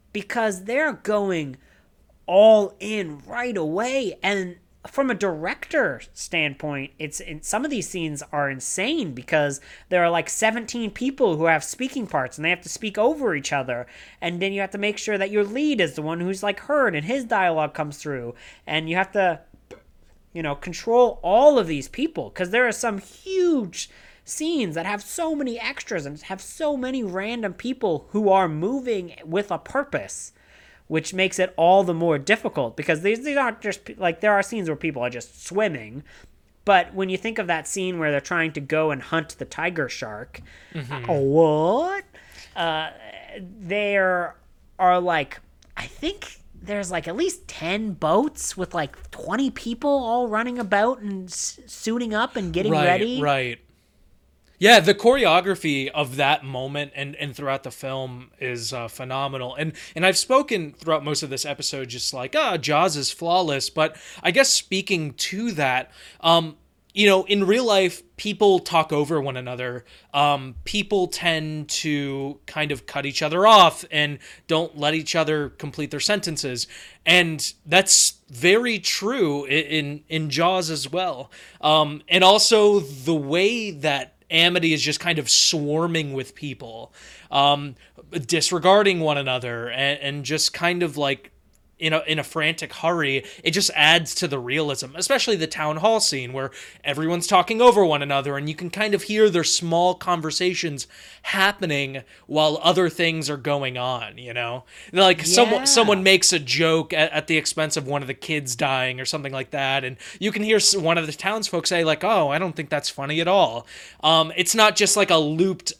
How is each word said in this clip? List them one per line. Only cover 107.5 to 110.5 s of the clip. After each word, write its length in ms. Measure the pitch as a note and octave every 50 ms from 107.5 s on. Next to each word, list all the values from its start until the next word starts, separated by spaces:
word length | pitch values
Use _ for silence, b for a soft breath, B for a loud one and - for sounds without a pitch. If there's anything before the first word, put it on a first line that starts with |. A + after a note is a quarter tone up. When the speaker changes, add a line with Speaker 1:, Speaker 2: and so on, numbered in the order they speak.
| - D#3 D#3 D3+ -
Speaker 2:
of 100 | D#3 C#3
one 160 | C3 C#3+ C#3+ C#3
of 60 | B2+
the 60 | C3+
kids 420 | - - - D#3 D3+ C#3 B2+ A#2+
dying 420 | A#2+ D3+ C3+ C3+ C3 B2+ B2+ B2+ B2+
or 60 | C3
something 280 | - - D3+ C#3 C#3 C3+
like 180 | C3 B2+ -
that, 340 | - C#3+ C#3 C3+ C3+ C#3 C3
and 140 | B2+ C3+ B B B B B
you 140 | F#3 G#3+ G#3
can 100 | A3 G#3
hear 140 | A3